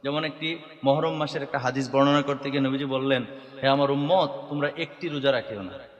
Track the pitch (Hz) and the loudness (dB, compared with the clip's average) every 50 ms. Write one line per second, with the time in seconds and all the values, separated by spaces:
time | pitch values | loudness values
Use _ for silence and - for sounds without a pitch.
0 | - 139 147 151 156 156 139 - 151 160 165 165 - - - - - 139 139 151 | -4 -2 -4 -2 -4 -4 -6 -6 -6 -6 -6 -6 -10 -18 -16 -2 2 2 4 4
1 | 160 165 160 156 151 143 - 156 139 139 - 139 127 127 127 135 135 120 123 135 | 2 0 0 -2 -4 -4 -4 -6 -6 -4 -4 -2 -2 -2 -2 -2 -4 2 4 4
2 | 139 143 143 147 139 143 139 135 - 147 135 139 135 131 135 135 147 135 135 131 | 6 6 6 4 2 0 -4 -4 -4 -4 0 0 0 0 0 -2 -2 -2 -2 -2
3 | 135 139 135 127 117 104 - - - - - - - 135 139 139 143 139 139 143 | 2 2 2 2 0 -6 -10 -16 -16 -18 -12 0 2 4 4 4 4 2 2 0
4 | 147 151 180 190 160 - - - - - 147 147 143 147 - 165 165 - - - | 2 4 4 4 4 2 -2 -8 -8 -6 -4 -2 -2 -2 -2 -4 -8 -8 -8 -8
5 | 180 165 147 143 135 139 131 120 107 - 110 101 95 90 - - - - - _ | -8 -6 -6 0 2 2 2 2 -2 -4 -8 -8 -8 -10 -12 -14 -16 -18 -20 _